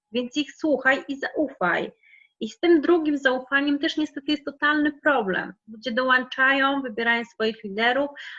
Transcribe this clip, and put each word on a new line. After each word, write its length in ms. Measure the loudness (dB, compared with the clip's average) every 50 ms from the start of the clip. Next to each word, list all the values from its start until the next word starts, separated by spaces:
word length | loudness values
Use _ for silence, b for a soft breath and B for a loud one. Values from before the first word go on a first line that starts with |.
| _ _ -6
więc 240 | -6 -6 -4 -4
ich 160 | -4 -6 -6 -6
słuchaj 520 | -4 -2 0 0 2 2 2 0 0 -2 -6
i 100 | -8 -8
zaufaj. 760 | -8 -6 -2 -2 -2 -2 -2 -2 -2 0 0 -2 -4 -6 b b b b b b b b b -10
I 80 | -10 -10
z 120 | -6 0
tym 200 | 4 4 6 6
drugim 380 | 6 4 2 2 2 0 0 0
zaufaniem 600 | 2 0 0 0 -2 -2 -2 0 0 0 0 0
też 180 | 0 -2 -2
niestety 360 | -2 -4 -4 -6 -8 -4 -4 -4
jest 120 | -4 -4
totalny 480 | -8 -6 -2 0 0 2 2 0 0 -2 0 2
problem. 500 | 2 2 2 2 0 -2 -4 -4 -6 -10 _ _ -20
Ludzie 240 | -18 -12 -8 -6 -2
dołączają, 880 | 0 2 2 2 2 2 -2 -2 2 2 2 4 4 2 2 0 0 -4
wybierają 420 | -6 -6 -2 0 0 0 0 -2
swoich 400 | -6 -6 -4 -2 -2 -2 -4 -8
liderów, 460 | -8 -4 0 0 2 2 2 0 -2 -4 B B B B